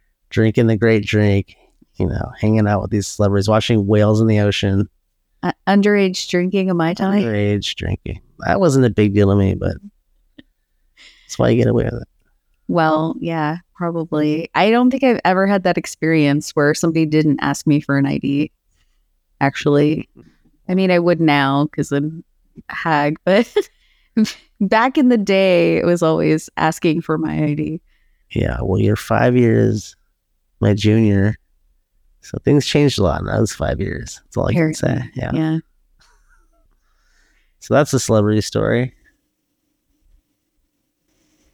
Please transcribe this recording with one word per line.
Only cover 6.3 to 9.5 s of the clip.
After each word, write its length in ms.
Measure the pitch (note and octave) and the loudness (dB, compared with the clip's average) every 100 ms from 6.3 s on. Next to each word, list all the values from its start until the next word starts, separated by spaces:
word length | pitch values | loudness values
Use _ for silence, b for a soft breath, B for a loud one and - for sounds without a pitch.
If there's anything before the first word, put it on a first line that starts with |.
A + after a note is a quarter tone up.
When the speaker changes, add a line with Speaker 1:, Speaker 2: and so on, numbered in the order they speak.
| F3+ F3+ G3 F#3+ | -2 -2 -2 -2
Speaker 2:
of 40 | F3 | 0
Mai 200 | D#3+ F#3 | -2 -2
Tai? 260 | F#3+ G3+ | -2 0
Speaker 1:
Underage 540 | A#2+ G#2 G#2 G#2 - - | 0 0 0 0 -4 -6
drinking. 440 | E2+ F2+ - - - - | -6 -6 -8 -14 -16 -10
That 200 | - G3 | -2 2
wasn't 260 | F3+ C3+ B2 | 2 4 2
a 40 | |
big 240 | G2+ G#2 | 2 0
deal 160 | G2+ G2+ | 2 2
to 60 | G2+ | 4
me, 180 | G2 | 2